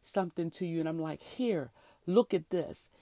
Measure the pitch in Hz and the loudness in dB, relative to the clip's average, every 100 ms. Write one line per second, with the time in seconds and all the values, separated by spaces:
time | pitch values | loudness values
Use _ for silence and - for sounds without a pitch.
0 | - - 175 - 165 - 180 165 160 165 | -4 0 0 -2 -4 -2 -2 0 0 -2
1 | 160 151 - - 247 180 127 - - _ | -4 -6 -10 -2 0 0 -2 -10 -20 _
2 | - 190 247 185 160 180 147 - - - | 2 4 4 0 0 -2 -2 -6 -10 -14